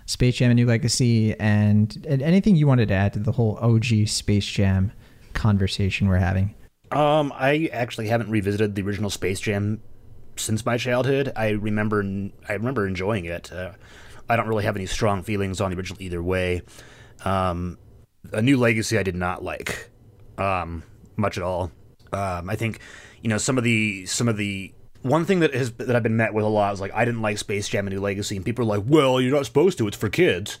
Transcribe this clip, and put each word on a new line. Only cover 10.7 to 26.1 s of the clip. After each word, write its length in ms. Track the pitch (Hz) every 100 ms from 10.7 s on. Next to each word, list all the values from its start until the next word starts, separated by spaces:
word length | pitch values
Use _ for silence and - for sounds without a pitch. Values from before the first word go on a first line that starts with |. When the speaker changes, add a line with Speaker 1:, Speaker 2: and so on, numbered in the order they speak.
| 120
Speaker 2:
childhood. 540 | 123 123 127 139 131 -
I 140 | 110
remember, 500 | 107 104 107 107 104
n-, 320 | 101 98 98 - -
I 60 |
remember 320 | 101 117 127 98
enjoying 400 | 92 95 110 85
it. 260 | 85 -
Uh, 200 | 90 92 95 - - - - -
I 80 | 117
don't 120 | 110
really 160 | 110
have 120 | 104 101
any 100 | 92
strong 360 | - 113 98
feelings 380 | 87 101 98 95
on 100 | 95
the 60 | 90
original 240 | 90 90
either 200 | 95 87
way. 400 | 87 92 90 87 - - - - - -
Um, 540 | 95 95 92 87 87 80 - - - _ -
A 100 | 107
New 140 | 120 135
Legacy 400 | 120 113 104 110
I 40 |
did 120 | 95 87
not 280 | 90 90
like, 460 | 90 78 - - - _ - - - -
um, 440 | 98 92 82 82 - - - -
much 200 | 101 98
at 60 |
all. 280 | 90 90 90 - - - -
Um, 380 | 98 98 87 87
I 60 | 95
think, 240 | 110 101 - - - -
you 60 | 113
know, 100 | 107
some 200 | - 131
of 60 |
the, 420 | 117 113 107 95 90
some 220 | - 120
of 80 | 104
the, 360 | 101 98 95 - - -
one 220 | 127 151
thing 160 | 165 185
that 140 | 156
has, 180 | 131 131
that 220 | 113 117 120
I've 60 |
been 140 | 113